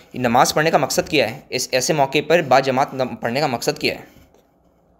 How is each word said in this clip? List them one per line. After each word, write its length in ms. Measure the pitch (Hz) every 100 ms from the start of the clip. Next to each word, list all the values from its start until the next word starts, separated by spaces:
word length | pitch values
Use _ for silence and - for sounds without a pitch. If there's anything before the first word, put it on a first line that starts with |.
| - 123
नमाज़ 380 | 123 123 165
पढ़ने 180 | 156 156
का 60 | 170
मकसद 320 | 135 - 170
क्या 180 | 147 110
है? 200 | 135 -
इस 220 | 123 -
ऐसे 200 | 127 -
मौके 280 | 151 131 151
पर 200 | - 170
बाजमात 500 | 139 131 131 127 147
नम-, 220 | 131 127 113
पढ़ने 240 | 120 127
का 80 | 151
मकसद 320 | 117 - 147
क्या 140 | 113
है? 140 | 76 - - _ _ _ _ _ _ _